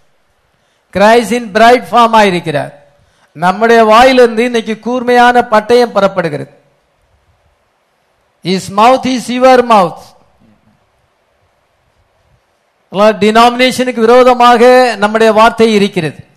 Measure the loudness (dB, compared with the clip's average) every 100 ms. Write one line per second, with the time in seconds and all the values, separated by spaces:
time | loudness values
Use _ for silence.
0 | _ _ _ _ _ _ _ _ _ 0
1 | 2 2 0 -6 -4 0 2 2 0 0
2 | 2 2 0 -2 -4 -6 -8 -14 _ _
3 | _ _ _ -6 -4 -2 2 2 4 4
4 | 4 4 2 0 -2 -4 -6 -8 -6 -6
5 | -2 2 2 2 0 -2 0 0 0 -2
6 | -2 -2 -6 -8 -14 _ _ _ _ _
7 | _ _ _ _ _ _ _ _ _ _
8 | _ _ _ _ -8 -6 -8 -4 -2 -2
9 | -4 -6 -6 0 2 2 2 0 0 -6
10 | -20 _ _ _ _ _ _ _ _ _
11 | _ _ _ _ _ _ _ _ _ _
12 | _ _ _ _ _ _ _ _ _ -2
13 | -2 0 -2 0 0 0 -2 -2 -6 -2
14 | 2 2 2 2 2 4 4 4 2 -2
15 | -2 0 0 2 2 2 0 0 -2 -4
16 | -8 -10 -20